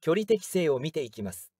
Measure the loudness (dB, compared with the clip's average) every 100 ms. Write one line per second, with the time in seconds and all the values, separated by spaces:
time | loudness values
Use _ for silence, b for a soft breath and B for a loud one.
0 | 2 0 4 2 2 0 2 2 0 -4
1 | -6 -6 -8 -8 -16 _